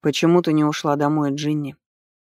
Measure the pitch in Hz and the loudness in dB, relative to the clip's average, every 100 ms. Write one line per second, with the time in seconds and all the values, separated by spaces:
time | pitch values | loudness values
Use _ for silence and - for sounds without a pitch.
0 | 151 139 165 175 170 156 151 147 156 143 | -4 0 4 4 2 2 0 -2 -2 0
1 | 147 156 143 139 151 151 147 - _ _ | 0 0 -2 -4 -4 -4 -6 -12 _ _
2 | _ _ _ | _ _ _